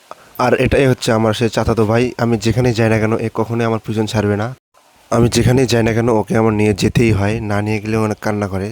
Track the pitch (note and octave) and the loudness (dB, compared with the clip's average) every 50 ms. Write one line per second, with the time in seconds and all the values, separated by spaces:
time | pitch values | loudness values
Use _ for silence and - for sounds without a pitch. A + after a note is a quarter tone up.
0 | _ - - - - - - - B2 B2 A#2 - B2+ A#2+ - B2 C#3 C3 B2 - | _ -20 -20 -20 -20 -14 -6 -2 0 0 2 2 2 2 2 2 2 2 2 0
1 | - - A2+ A2 A2+ A2 G#2+ - A#2+ A2 - A#2+ A2 - A2+ G#2+ A2 G#2 A2+ A#2 | 0 -2 0 2 2 0 0 0 -2 -2 -2 -2 -2 0 0 0 2 2 2 0
2 | B2+ A#2+ - - A#2+ A#2 A#2 G#2+ - A2+ G#2 B2 B2 B2 A2+ G#2 A#2 A2 A2 G#2+ | 0 0 -2 -2 -2 -2 0 0 0 0 0 0 0 0 0 2 2 2 2 2
3 | G#2+ G#2+ A2+ - A2 A2 - - A2 - A#2 A#2 A#2 A2+ A2+ G#2+ - - G#2+ A2 | 0 0 -2 -2 -4 -4 -4 -4 -4 -4 -2 -2 -2 -2 -2 -4 -4 -6 -4 -4
4 | A2 G#2+ - A2 G#2 G#2 G#2 G2+ G#2+ B2 C3 - _ _ _ _ _ _ _ _ | -4 -2 -2 -2 0 0 0 -2 -4 -6 -10 -12 _ _ _ _ _ _ _ _
5 | _ - A2+ A#2 A#2+ A#2 - A#2+ A2+ A#2+ B2 C3 C3+ A2+ A#2 A#2 A2 A#2 A2 A#2 | _ -2 0 2 2 2 2 2 2 2 2 2 2 2 2 0 0 0 0 0
6 | A2+ B2 A2+ G#2+ G2+ - B2 A2+ A2+ A2+ A2 G#2 G#2+ G#2+ G2+ - - G#2+ - - | 0 2 2 0 0 0 0 2 2 2 2 2 2 2 2 0 0 0 2 2
7 | A#2+ A2+ G#2+ G2 G2+ G2+ A2 A#2 A2+ G#2 G#2 G2+ G#2 G#2+ A2 G#2 G2+ G#2+ A2 A2 | 2 2 2 2 0 -2 -2 -2 -4 -4 -4 -2 -2 -2 -4 -4 -4 -2 -2 0
8 | A2 G#2+ G#2 - - G#2+ G#2+ G#2 G#2 F#2+ F#2 F#2 F#2+ G#2+ | 0 -2 -2 -4 -4 -4 -2 -2 -2 -4 -4 -4 -6 -6